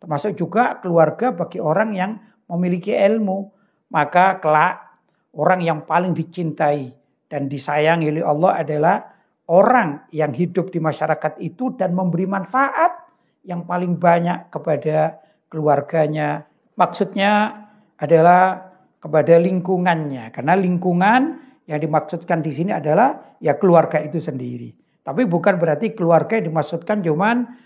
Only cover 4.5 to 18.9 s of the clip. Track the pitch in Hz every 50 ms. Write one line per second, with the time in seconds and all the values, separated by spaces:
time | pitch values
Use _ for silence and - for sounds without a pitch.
4.5 | 156 151 165 185 - - - _ _ _ _ _ _ _ _ _ - 151 151 175
5.5 | 185 185 170 165 156 151 151 - 160 175 185 185 156 147 160 - - 180 175 156
6.5 | - - 156 147 147 143 131 120 120 _ _ _ _ _ _ - 156 143 139 135
7.5 | 143 135 - 147 147 151 151 160 170 165 156 151 151 160 165 156 147 151 170 196
8.5 | 196 170 156 147 151 143 156 175 202 - - - _ _ _ _ _ _ _ -
9.5 | 165 185 202 240 254 247 202 151 143 156 - _ - 151 151 147 117 147 180 170
10.5 | - 190 175 - - 165 160 156 - - 156 156 156 - - 156 - - 190 151
11.5 | - - 254 262 254 - 185 180 175 185 185 175 165 170 185 185 196 196 180 -
12.5 | - 262 277 277 - 311 330 359 349 - - _ _ _ _ _ _ _ _ 185
13.5 | 175 175 175 - 175 180 185 180 170 - 175 170 170 175 170 175 - - - _
14.5 | - 156 - 165 151 - - 156 156 156 156 165 - - _ _ _ _ _ _
15.5 | - 156 151 151 143 143 - - - 160 156 151 151 156 151 147 151 151 - _
16.5 | _ _ _ _ _ - 180 180 180 - 196 190 - 196 196 208 208 208 214 214
17.5 | - - - - _ _ _ _ _ - 151 143 165 160 165 175 175 180 185 190
18.5 | 185 - - - - _ _ _